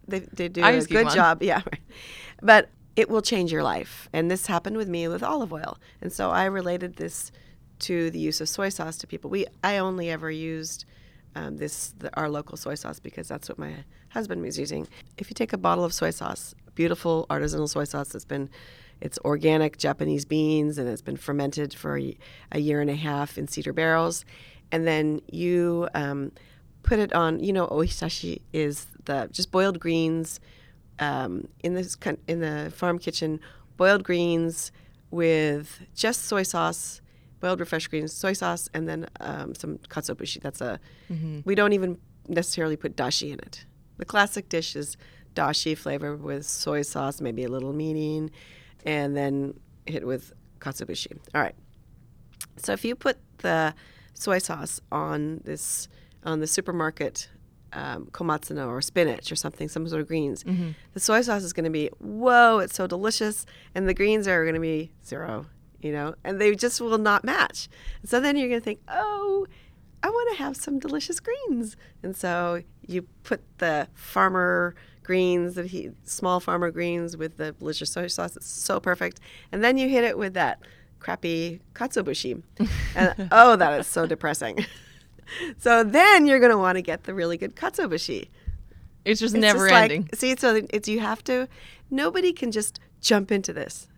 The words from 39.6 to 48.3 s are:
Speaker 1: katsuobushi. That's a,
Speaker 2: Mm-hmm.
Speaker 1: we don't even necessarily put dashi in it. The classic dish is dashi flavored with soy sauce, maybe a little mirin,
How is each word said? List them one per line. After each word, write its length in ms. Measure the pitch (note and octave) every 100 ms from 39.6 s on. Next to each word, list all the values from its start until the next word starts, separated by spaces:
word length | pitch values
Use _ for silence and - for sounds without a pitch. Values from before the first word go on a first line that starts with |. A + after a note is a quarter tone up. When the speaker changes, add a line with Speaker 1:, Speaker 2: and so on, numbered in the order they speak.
| D#3+ - -
Speaker 1:
katsuobushi. 520 | D3+ D3 B2+ - -
That's 200 | C#3+ -
a, 180 | B2 - - - -
Speaker 2:
Mm-hmm. 300 | E3 D#3+ D3+
Speaker 1:
we 100 | F#3+
don't 180 | G3+ G#3
even 240 | G3+ F#3 F3 - - -
necessarily 480 | E3+ F3 - D#3+ D3+
put 200 | - -
dashi 340 | B2+ - C#3+
in 60 | C#3
it. 240 | - - - - - -
The 60 |
classic 440 | - G#3 G3+ G3+ -
dish 260 | E3 D#3+
is 220 | D3 D3 - - - - -
dashi 400 | D3 D3+ D#3+ D3+
flavored 420 | D3 C#3+ D3 D3
with 220 | D3 C#3+ D3
soy 360 | - D3+ D3
sauce, 380 | C#3+ C#3 C#3 -
maybe 240 | C3+ A2+
a 40 | B2
little 240 | C3 C3
mirin, 580 | D3+ D#3 D#3 D3+ D#3 D#3